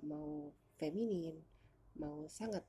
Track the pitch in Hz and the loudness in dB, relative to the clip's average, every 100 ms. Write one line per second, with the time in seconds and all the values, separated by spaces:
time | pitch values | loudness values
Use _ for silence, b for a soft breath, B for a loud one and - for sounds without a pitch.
0 | 151 151 151 151 147 - - - 156 185 | -2 -2 -2 -2 -4 -10 -20 0 2 4
1 | 233 180 165 160 - b b b - - | 4 4 0 -4 -12 b b b -14 -6
2 | 151 151 156 - 220 196 | -4 -4 -6 -4 0 0